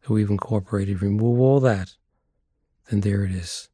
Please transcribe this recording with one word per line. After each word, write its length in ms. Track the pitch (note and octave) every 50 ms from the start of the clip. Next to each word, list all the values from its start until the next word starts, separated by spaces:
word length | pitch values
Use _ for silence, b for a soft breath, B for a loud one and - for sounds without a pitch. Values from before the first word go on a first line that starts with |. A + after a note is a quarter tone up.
| _
that 80 | -
we've 200 | A2 G#2+ G#2+ G2+
incorporated, 720 | G#2 F#2+ - - A#2 G#2 F#2+ - - G2+ G2 G2 G2+ F2+ G2
remove 360 | G2+ G2+ G#2 A2+ A#2+ A#2+ A#2+
all 200 | B2+ C3 C#3 C#3
that, 340 | C3 C3 G#2+ G2 F#2 - - _ _ _ _ _ _ _ _ _ _ _ _ _ _ _ _ _ _ -
then 100 | - G2+
there 240 | G2 G#2 G2+ G2+ G2+
it 80 | F#2+ F#2
is. 360 | F#2 F2 - - - - _